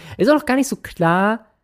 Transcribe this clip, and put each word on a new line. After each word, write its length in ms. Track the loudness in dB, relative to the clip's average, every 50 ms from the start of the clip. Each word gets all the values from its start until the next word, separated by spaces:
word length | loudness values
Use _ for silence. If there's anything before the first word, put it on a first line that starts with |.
| -16 -20 -4 0
Ist 100 | 2 2
auch 60 | 2
noch 120 | 2 2
gar 100 | 0 0
nicht 100 | 0 0
so 80 | -2 -4
klar, 680 | -8 -10 -14 -4 -2 0 2 2 2 2 0 -2 -4 -6 _ _ _